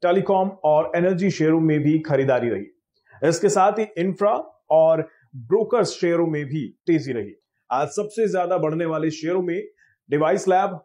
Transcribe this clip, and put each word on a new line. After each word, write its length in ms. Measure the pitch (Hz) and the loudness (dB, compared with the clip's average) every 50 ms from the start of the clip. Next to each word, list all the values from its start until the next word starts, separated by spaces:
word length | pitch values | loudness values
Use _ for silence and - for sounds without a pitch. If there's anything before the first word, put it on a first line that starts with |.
| - | 2
टेलीकॉम 460 | 175 180 196 185 - 196 190 190 196 190 - - | 2 2 2 2 2 0 0 0 -2 -4 -2 0
और 260 | 151 151 151 165 - - | 2 2 2 2 0 0
एनर्जी 340 | 175 175 185 190 170 185 196 | 0 0 2 0 2 0 -2
शेयरों 300 | - - 156 156 160 165 | 0 2 2 2 2 4
में 180 | 160 160 151 151 | 2 2 2 2
भी 180 | 147 147 156 160 | 2 2 2 0
खरीदारी 480 | 156 - 147 135 135 131 131 123 120 120 | 0 0 0 0 2 2 2 0 0 -2
रही। 800 | 107 98 104 - _ _ _ _ _ _ _ _ _ - - 151 | -4 -4 -6 -10 _ _ _ _ _ _ _ _ _ -2 0 0
इसके 200 | 170 165 - 202 | 0 2 0 0
साथ 280 | 202 190 185 202 202 214 | 2 4 2 2 2 0
ही 80 | 220 208 - 170 | -4 -6 -4 -4
इंफ्रा 380 | 170 190 180 - 202 208 233 254 - - _ _ _ _ | -4 -4 -2 0 0 0 0 -2 -6 -10 _ _ _ _
और 360 | 151 160 160 160 160 160 156 - _ _ _ _ _ 131 | 2 4 4 4 4 2 0 -6 _ _ _ _ _ -18
ब्रोकर्स 520 | 120 117 170 220 226 226 - 240 202 - | -6 0 0 0 0 2 0 0 0 0
शेयरों 340 | - - - 175 170 170 170 160 | -2 -2 -2 0 0 2 0 0
में 180 | 156 151 147 | -2 -4 -6
भी 220 | 139 139 156 135 101 - _ _ - | -6 -6 -6 -6 -8 -12 _ _ 0
तेजी 260 | 170 156 131 135 123 | 0 0 0 -2 -6
रही। 200 | 117 104 104 - _ _ _ _ _ _ _ | -6 -6 -8 -12 _ _ _ _ _ _ _
आज 180 | 123 131 147 147 | -4 -4 -4 -4
सबसे 380 | - - 208 208 - 226 226 202 | -4 -6 -6 -6 -4 -2 -2 0
ज्यादा 300 | 175 185 180 175 185 180 | 0 -2 -2 0 -2 -2
बढ़ने 280 | 156 156 156 165 170 | -2 -2 -2 -2 -4
वाले 240 | 165 160 156 156 160 | -2 -2 -2 -2 -4
शेयरों 300 | 151 - - 160 180 185 | -4 -4 -6 -4 -2 -2
में 200 | 180 175 170 190 214 - _ _ _ _ _ _ _ _ | -2 -2 -4 -6 -8 -10 _ _ _ _ _ _ _ _
डिवाइस 380 | 143 151 160 156 180 196 - 190 | -2 0 2 2 0 0 0 2
लैब, 220 | 180 185 190 185 185 160 - | 2 2 2 0 -4 -8 -16